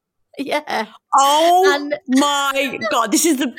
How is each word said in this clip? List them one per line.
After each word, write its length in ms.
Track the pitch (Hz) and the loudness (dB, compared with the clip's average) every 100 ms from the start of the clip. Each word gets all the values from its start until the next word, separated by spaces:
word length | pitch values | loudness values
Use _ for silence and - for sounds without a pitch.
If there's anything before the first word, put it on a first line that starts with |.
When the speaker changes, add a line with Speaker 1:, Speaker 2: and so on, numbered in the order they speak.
Speaker 1:
<laughs> 40 | _ _ _ - | _ _ _ -12
Yeah. 480 | 277 196 302 214 214 - - 277 | -6 -6 -4 -8 -8 -14 -2 2
Speaker 2:
Oh 600 | 277 302 330 359 381 285 | 4 4 4 4 4 0
Speaker 1:
And 200 | 294 285 - | -2 -8 -2
Speaker 2:
my 720 | 262 285 285 277 277 277 - - | 0 0 -2 -2 -2 -4 -4 -4
God, 200 | 247 226 | -2 0
this 140 | 302 339 | 0 0
is 120 | 262 | 0
the 160 | 277 | -4